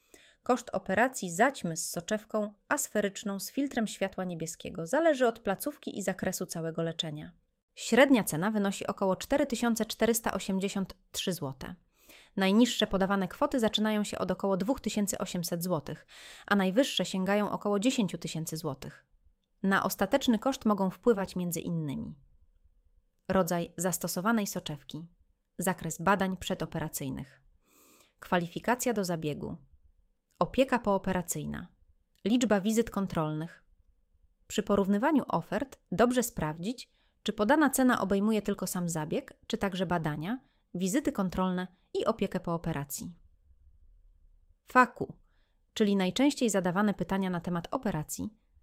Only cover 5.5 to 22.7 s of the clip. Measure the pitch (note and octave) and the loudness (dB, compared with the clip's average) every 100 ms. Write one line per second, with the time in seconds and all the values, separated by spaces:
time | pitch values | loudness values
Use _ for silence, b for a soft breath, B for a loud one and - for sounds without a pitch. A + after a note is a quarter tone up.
5.5 | F#3+ D4 - - - F#3+ F#3+ F#3+ F3+ F3+ | -2 -4 -8 -8 -6 -4 -4 -4 -4 -6
6.5 | E3+ D#3+ D#3+ E3 E3 E3 D3+ E3 - _ | -6 -6 -4 -4 -4 -6 -8 -12 -20 _
7.5 | _ _ - - A3+ C#4 B3 - D3+ G3 | _ _ -14 2 6 8 8 4 0 0
8.5 | G#3+ G3+ G3 - - G3 F#3 - C#4 C#4+ | 2 0 0 -4 0 0 0 2 2 2
9.5 | A3 A#3+ A3 G#3+ - A3 A3+ - F#3+ - | 2 2 2 0 0 2 2 0 -4 -2
10.5 | F#3+ G3 G3 F#3+ - _ - - E3+ C#3 | -2 0 -2 -6 -8 _ -6 -4 -2 -4
11.5 | C3 - F3+ _ B B B B B F#3+ | -8 -14 -16 _ B B B B B 4
12.5 | G#3 A#3+ - G#3+ F#3+ F#3+ G3+ F3+ - D4 | 6 6 4 0 2 2 2 0 0 0
13.5 | C#4 A3 G#3+ G#3+ G#3+ G3+ - F#3 F#3 G3 | 2 2 2 0 0 -2 -2 -4 -2 0
14.5 | F#3+ G3 C4+ G#3+ - G3+ - F#3 F3+ E3 | 0 0 -2 -2 -2 -2 -2 -4 -4 -4
15.5 | E3+ F3+ E3 - D3+ - B B B B | -4 -2 -2 -4 -12 -14 B B B B
16.5 | G3+ F#3+ G3 C#4 - F3+ F#3+ F#3 G3+ G3+ | 2 4 4 2 2 -2 -2 0 2 0
17.5 | F3 G#3 G3+ A#3 C4 F#3 E3+ D#3+ D#3+ D#3+ | -2 0 2 2 2 0 -2 -6 -6 -6
18.5 | D#3+ D#3 C3 D3 - _ _ _ _ _ | -6 -6 -8 -10 -16 _ _ _ _ _
19.5 | _ F#3+ G3 F#3+ - G3 - - G#3+ C4 | _ 0 2 2 0 2 2 2 2 2
20.5 | C4+ A3 G3+ F#3+ - B3 G3 F#3 F#3 F3 | 0 0 2 0 0 2 2 0 -4 -4
21.5 | D#3+ - E3 D3 - - D3+ - _ _ | -4 -4 -4 -4 -6 -8 -14 -20 _ _
22.5 | _ _ | _ _